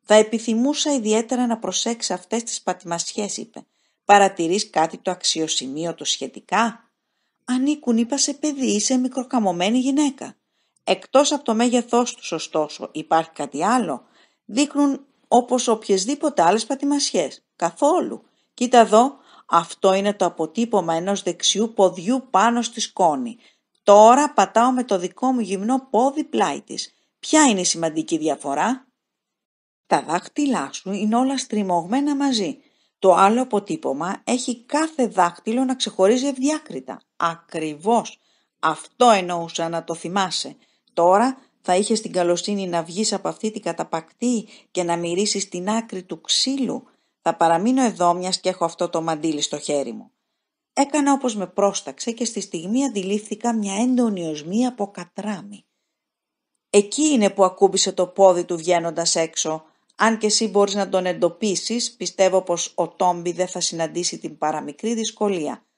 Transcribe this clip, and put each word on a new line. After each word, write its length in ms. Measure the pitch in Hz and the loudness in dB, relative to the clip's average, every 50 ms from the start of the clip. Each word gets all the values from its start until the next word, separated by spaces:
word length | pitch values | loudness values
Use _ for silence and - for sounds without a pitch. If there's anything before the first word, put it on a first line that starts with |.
«Θα 140 | _ _ 208 | _ _ 6
επιθυμούσα 800 | 214 214 214 - 226 220 - 226 220 247 277 294 294 - 311 285 | 6 6 4 0 -6 -2 -2 -2 0 0 0 0 0 -2 -2 -2
ιδιαίτερα 520 | 269 214 214 214 220 233 226 262 247 247 | -2 0 0 0 0 0 -2 -2 -2 -2
να 120 | 240 233 233 | -2 -2 -4
προσέξει 540 | 233 - - - - 226 233 233 - - 190 | -4 -6 -4 -4 -4 -4 -4 -4 -6 -6 -6
αυτές 300 | 180 - _ - 233 233 | -6 -8 _ -8 -6 -6
τις 200 | - - - _ | -6 -10 -8 _
πατημασιές», 760 | - 180 180 - 170 170 170 - - - - 208 196 - | -6 -6 -6 -6 -8 -6 -6 -6 -8 -6 -6 -6 -6 -6
είπε. 300 | - - - _ - - _ _ _ _ _ _ _ _ | -10 -12 -14 _ -20 -20 _ _ _ _ _ _ _ _
«Παρατηρείς 640 | _ 202 202 196 196 196 - 170 165 180 214 208 - | _ 6 6 6 4 2 0 -2 0 0 -2 -2 -2
κάτι 280 | - 156 156 160 - - | 0 0 0 0 -2 -6
το 120 | _ - | _ -8
αξιοσημείωτο 960 | 180 139 - - - 160 160 156 - - 131 131 135 151 165 170 160 - 147 | -8 -4 -4 -4 -2 -2 -4 -4 -4 -6 -6 -6 -8 -8 -6 -8 -8 -8 -6
σχετικά;» 840 | - - - 135 135 - - - - 180 196 226 233 - - _ _ _ _ _ _ _ _ _ _ _ _ _ | -6 -6 -4 -6 -12 -12 -14 -10 -4 0 0 0 0 -2 -8 _ _ _ _ _ _ _ _ _ _ _ _ _
«Ανήκουν», 520 | - 247 254 254 285 302 294 - - 233 | -4 -2 -2 0 0 -2 -2 0 0 2
είπα, 200 | 226 233 226 285 | 2 2 0 0
«σε 180 | 277 - - 277 | -2 -2 -4 -4
παιδί 400 | - - 311 285 277 262 226 202 | -4 -4 -4 -4 -2 -2 0 0
ή 60 | 208 | 0
σε 160 | 208 - 262 | 0 0 0
μικροκαμωμένη 840 | 254 254 254 254 - 247 254 - 247 214 196 180 175 180 202 226 254 | 0 0 -2 -4 -6 -8 -4 -2 0 0 0 0 0 0 0 0 0
γυναίκα». 560 | 254 269 269 277 302 285 269 - - - - _ _ _ _ _ _ _ _ _ _ | 0 0 0 2 0 0 -2 -4 -14 -16 -16 _ _ _ _ _ _ _ _ _ _
«Εκτός 480 | - 190 185 - - - 262 294 277 202 | -4 -4 -4 -4 2 4 4 4 4 0
από 120 | 185 - | -2 -2
το 100 | - 226 | -2 0
μέγεθός 600 | 220 240 247 226 247 233 233 - 240 247 233 - | 2 2 2 2 0 0 2 2 2 2 0 -4
τους, 180 | - - - - | -12 -10 -8 -8
ωστόσο, 560 | 160 - - - 156 151 147 - - - - _ | -8 -8 -4 -2 -2 -2 -2 -6 -12 -12 -10 _
υπάρχει 380 | 156 156 _ - 160 160 - | -10 -4 _ 0 0 0 0
κάτι 340 | _ - 147 147 - 139 165 | _ -10 -10 -8 -6 -2 0
άλλο;» 400 | 196 240 262 226 170 143 117 - _ _ _ _ _ _ _ _ | 2 2 2 0 -2 -4 -8 -10 _ _ _ _ _ _ _ _
«Δείχνουν 600 | _ 202 220 294 285 - 277 285 285 277 - - _ _ _ _ _ | _ 0 0 0 0 2 0 0 0 0 -4 -8 _ _ _ _ _
όπως 400 | - 240 247 247 247 254 240 - | 2 2 2 2 -2 -2 2 0
οποιασδήποτε 720 | 226 220 - - 202 190 185 214 285 285 - 302 - - 170 | 0 -2 0 0 0 0 0 -2 -4 -2 -2 -4 0 2 2
άλλες 240 | 170 190 226 220 | 4 4 2 0
πατημασιές». 800 | - 277 269 - 285 294 285 285 - - 208 156 131 - - _ _ _ | -4 -6 -4 -2 -2 0 0 -2 -2 -2 -2 -2 -4 -6 -12 _ _ _
«Καθόλου. 680 | _ - 170 - - - 285 339 359 269 - - - _ _ _ _ _ _ _ | _ -6 -6 -2 0 2 2 2 2 0 -4 -8 -12 _ _ _ _ _ _ _
Κοίτα 240 | - 240 240 247 247 | -4 -4 4 6 6
εδώ, 380 | 226 190 202 214 240 277 277 - _ _ - - _ | 6 8 6 4 4 4 0 -8 _ _ -20 -20 _
αυτό 460 | _ - 170 165 - - _ - 190 190 | _ 2 2 2 0 -12 _ 2 2 4
είναι 220 | 196 196 208 202 | 4 2 0 0
το 100 | 202 190 | 0 -2
αποτύπωμα 720 | 175 175 - 160 156 - - 233 226 240 202 175 165 165 | -2 0 -2 -6 -6 -2 -4 -4 0 0 -2 0 0 -2
ενός 280 | 165 170 190 202 190 - | -2 0 -2 -4 -2 -2
δεξιού 500 | 185 170 - - - - 190 220 226 226 | -6 -6 -2 -2 -2 0 0 -2 -2 2
ποδιού 520 | - 196 185 175 180 170 185 254 269 254 - | 4 4 4 4 0 -4 -2 -2 -2 -4 0
πάνω 320 | - 190 202 233 240 240 233 | 2 4 4 4 2 0 -2
στη 180 | 226 - - | -4 -6 -8
σκόνη. 560 | - - _ - 190 170 151 135 127 117 - _ _ - _ _ _ _ _ _ _ | -10 -10 _ 0 2 2 2 0 -4 -8 -10 _ _ -20 _ _ _ _ _ _ _
Τώρα 500 | - 202 208 214 226 240 262 294 294 294 | 8 10 10 10 10 10 8 4 2 2
πατάω 380 | - 196 185 - 220 233 254 | 2 2 4 4 2 4 4
με 140 | 262 254 240 | 2 0 0
το 140 | 247 202 185 | 0 -2 -2
δικό 340 | 175 185 - - - 254 262 | -2 -4 -6 -4 -2 0 0
μου 80 | 247 | 0
γυμνό 480 | 226 180 196 185 196 220 262 269 262 - | -2 -2 -4 -4 -2 -2 -2 -2 -4 0
πόδι 340 | - 202 247 277 277 302 311 | 0 2 2 2 0 -2 -8
πλάι 360 | 320 - 226 208 165 143 - | -4 0 0 0 0 -2 -6
της. 340 | - _ - - - - _ _ _ _ _ _ | -10 _ -12 -10 -10 -12 _ _ _ _ _ _
Ποια 260 | - - - 311 311 | -8 2 4 6 6
είναι 160 | 277 214 190 | 6 4 2
η 40 | 180 | 0
σημαντική 540 | - - 165 165 165 156 160 156 - 170 156 | -2 -2 -2 -2 -4 -2 -4 -4 -2 -4 -2
διαφορά;» 680 | 151 156 143 - - 147 139 143 165 214 262 262 _ _ _ _ _ _ _ _ _ _ _ _ _ _ _ _ _ _ _ _ _ | 0 -2 -2 -2 -4 -6 -2 0 0 -2 -2 -4 _ _ _ _ _ _ _ _ _ _ _ _ _ _ _ _ _ _ _ _ _
«Τα 160 | _ - 151 131 | _ -2 -2 0
δάχτυλά 680 | 143 156 180 - - _ - 294 285 254 180 139 135 - | -2 -4 -4 -4 -6 _ -2 -2 0 0 -2 -2 -6 -10
σου 200 | - - 185 196 | -12 -10 -8 -6
είναι 240 | 202 202 214 220 | -4 -2 0 0
όλα 220 | 233 262 269 277 262 | 0 0 0 -2 -4
στριμωγμένα 760 | 262 - - 214 202 190 180 170 165 175 214 269 285 294 294 | -6 -4 -4 -4 -2 0 -2 -2 -2 -2 -2 -2 0 0 -2
μαζί. 420 | 277 277 277 262 220 202 160 131 - _ _ _ _ _ _ _ _ | 0 0 0 0 0 -2 -4 -6 -8 _ _ _ _ _ _ _ _
Το 160 | - 190 180 | 4 4 6
άλλο 280 | 175 190 196 220 240 254 | 6 6 4 4 2 0
αποτύπωμα 800 | 254 - 202 202 - - 160 - 135 135 139 160 180 196 - _ | 0 -2 -4 -4 -4 -8 -6 -4 -4 -4 -4 -4 -6 -8 -8 _
έχει 400 | - 233 247 247 - 240 233 - | -4 -4 -2 -2 -6 -8 -8 -8
κάθε 420 | _ - 294 311 320 311 - 254 | _ -2 -2 -2 -2 -2 -2 -4
δάχτυλο 580 | 214 185 - 180 175 175 - _ - 226 247 262 | -2 2 2 2 2 0 -4 _ -4 -2 -2 -2
να 120 | 254 262 | -2 -2
ξεχωρίζει 500 | 262 - 208 190 - 190 196 233 254 254 | -4 -6 -8 0 2 4 4 4 2 0
ευδιάκριτα». 760 | 285 269 262 254 285 311 302 - - - 131 127 - 98 - _ _ _ | -4 -4 -2 -2 -2 -2 -2 -6 -10 -14 -14 -12 -12 -16 -16 _ _ _
«Ακριβώς. 1040 | _ - 170 165 165 - _ - 170 156 156 151 147 156 196 233 233 165 - - _ _ _ _ _ _ _ _ _ | _ -4 -4 -4 -4 -14 _ -8 -8 -6 -6 -8 -6 -2 0 0 0 0 -4 -12 _ _ _ _ _ _ _ _ _
Αυτό 520 | - 156 156 - - - _ _ 247 247 | -2 -2 -2 -2 -10 -20 _ _ 4 6
εννοούσα 580 | 220 196 180 175 180 170 170 165 - - 165 165 | 6 4 2 -2 -4 -6 -6 -8 -6 -6 -6 -4
να 160 | 170 165 160 | -4 -6 -6
το 100 | - 170 | -6 -10
θυμάσαι. 640 | 165 - 165 175 202 190 180 - - - 135 143 _ _ _ _ _ _ _ _ | -8 -8 -6 -2 -2 -2 -2 -4 -6 -8 -8 -12 _ _ _ _ _ _ _ _
Τώρα 460 | - 170 175 185 202 202 - - - _ _ _ _ | 2 4 6 6 6 4 2 0 -4 _ _ _ _
θα 160 | _ - 180 | _ 0 0
είχες 240 | 185 208 - 233 214 | 0 2 0 0 -2
την 120 | - 180 170 | -2 -4 -4
καλοσύνη 540 | 185 175 175 175 170 - - 208 202 196 | -2 0 0 0 0 -2 -4 -4 -4 -4
να 160 | 180 170 170 165 | -4 -4 -4 -4
βγεις 300 | 165 170 180 220 208 208 | -4 -4 -4 -4 -2 -2
από 160 | 190 190 - | -4 -4 -6
αυτή 220 | 160 - - 220 | -8 -4 -6 -6
την 120 | 214 220 - | -6 -4 -8
καταπακτή 840 | 175 170 - 185 - - 165 160 _ _ _ - 247 247 220 - - - - _ _ | -8 -6 -6 -6 -6 -6 -8 -8 _ _ _ -2 -2 0 -2 -4 -6 -18 -20 _ _
και 120 | _ - 180 | _ -4 -2
να 140 | 170 170 | -2 -2
μυρίσεις 520 | 170 170 170 175 175 208 208 - 202 196 - | -2 -2 -4 -2 -2 0 -2 -2 -4 -6 -8
την 200 | - 180 180 196 | -8 -8 -4 -2
άκρη 340 | 214 226 226 226 - 185 180 | -2 -2 -4 -6 -12 -14 -10
του 180 | _ 170 160 | _ -14 -14
ξύλου. 640 | _ - - - - 254 269 277 262 214 151 - - _ _ _ _ _ _ _ _ | _ -4 -2 -2 0 -2 -2 -2 -2 -4 -4 -8 -10 _ _ _ _ _ _ _ _
Θα 140 | 170 165 | -4 0
παραμείνω 460 | - 175 165 165 165 190 233 262 262 262 | 2 2 2 2 2 2 2 2 2 2
εδώ, 320 | 233 - - 180 175 175 | 0 0 2 2 2 2
μιας 260 | 180 180 185 180 - | 2 -2 -4 -6 -2
και 80 | - 185 | -2 -4
έχω 160 | 185 185 175 | -2 -2 -4
αυτό 240 | 165 - _ 180 170 | -4 -2 _ -6 -4
το 140 | 170 170 160 | -2 -4 -2
μαντίλι 380 | 170 165 151 151 165 156 147 | -2 -4 -2 -2 -4 -2 -2
στο 180 | 143 - - 147 | -4 -6 -6 -8
χέρι 340 | - - 147 143 135 123 113 | -4 -2 -2 -2 -2 -4 -8
μου». 180 | 107 101 _ _ _ _ _ _ _ _ _ _ _ _ _ _ | -12 -14 _ _ _ _ _ _ _ _ _ _ _ _ _ _
Έκανα 400 | - 277 277 285 302 285 277 277 | 0 0 0 2 0 2 2 2
όπως 240 | 269 277 254 214 | 2 0 -4 -4
με 100 | 208 190 | -4 -8
πρόσταξε 640 | 180 - - 202 202 196 - - - - - - - 226 | -6 -2 0 0 2 0 -2 -10 -10 -14 -10 -8 -8 -6
και 120 | 233 247 | -4 -6
στη 160 | 226 - 214 | -6 -4 -8
στιγμή 440 | 190 - - 175 160 180 214 254 277 | -10 -8 -10 -10 -6 -4 -2 -2 -2
αντιλήφθηκα 720 | 277 220 202 180 190 202 214 208 - 233 220 - 240 233 | -2 -2 -4 -4 -2 -4 -4 -4 -6 -10 -4 -4 -2 -2
μια 200 | 226 208 196 196 | -2 -2 -4 -2
έντονη 520 | 202 233 247 254 240 247 226 208 180 170 | -2 0 0 2 2 2 0 0 -4 -4
οσμή 400 | 160 156 147 147 160 180 220 247 | -6 -6 -8 -8 -4 -2 0 0
από 240 | 254 247 - 208 196 | 0 -2 -4 -8 -8
κατράμι. 760 | - - 180 _ _ - 190 208 208 175 180 202 208 196 _ _ _ _ _ _ _ _ _ _ _ _ _ _ _ _ _ _ _ _ _ _ | -6 -14 -16 _ _ -10 -8 -8 -8 -8 -10 -16 -20 -20 _ _ _ _ _ _ _ _ _ _ _ _ _ _ _ _ _ _ _ _ _ _
«Εκεί 320 | - 208 202 202 208 - 302 | 2 4 4 4 -2 -2 0
είναι 280 | 311 294 247 208 196 | 2 2 4 2 2
που 140 | 190 - 196 | 4 4 2
ακούμπησε 480 | 185 185 - 202 190 175 190 - 202 180 | 2 4 4 2 2 4 2 -2 -2 0
το 140 | - 185 | -2 -2
πόδι 380 | 180 - - 196 190 180 175 175 | -2 2 6 6 6 6 6 0
του 120 | 175 180 | -4 -4
βγαίνοντας 580 | 165 160 165 180 175 165 170 160 165 170 165 - | -6 0 0 0 0 0 -2 -4 -4 -4 -2 0
έξω». 480 | 170 165 160 - - - 160 156 160 - _ _ _ _ _ _ | 0 -2 -2 -2 -6 -4 -4 -4 -6 -8 _ _ _ _ _ _
Αν 220 | _ 190 190 220 208 | _ 0 0 0 0
και 80 | 220 | -2
εσύ 220 | 214 208 - 226 214 | -2 0 0 -2 0
μπορείς 260 | 190 202 202 202 196 | 2 2 2 2 2
να 140 | 208 196 190 | -4 -4 -2
τον 180 | 190 185 185 | -2 -2 -2
εντοπίσεις, 840 | 180 175 - - 170 165 - - 214 185 156 - - 220 240 226 - - | -2 -4 0 -2 -2 -2 0 -2 -2 -2 -2 -4 -4 -4 -4 -4 -6 -8
πιστεύω 500 | _ 185 175 - - 196 190 180 190 185 | _ -10 -10 0 2 2 4 4 2 0
πως 300 | 185 175 170 - - _ | 0 -4 -4 -4 -8 _
ο 140 | - 175 160 | -4 -6 -6
Τόμπι 440 | - _ 190 180 175 175 170 180 170 | -2 _ -2 -2 0 -2 -4 -8 -4
δεν 160 | 170 180 180 | -4 -4 -6
θα 120 | - 180 | -4 -6
συναντήσει 580 | 170 - - 165 165 156 151 170 175 - - 160 | -6 -6 -4 -4 -6 -4 -4 -4 -6 -6 -6 -6
την 200 | - 156 151 - | -12 -14 -10 -4
παραμικρή 560 | - 151 156 156 143 143 143 _ - 220 240 | -4 -4 -4 -4 -8 -10 -14 _ -6 -4 -4
δυσκολία. 720 | 226 226 208 - - 220 208 196 175 151 143 120 110 _ _ _ | -2 -4 -6 -6 -4 -2 -2 -2 -2 -4 -6 -8 -10 _ _ _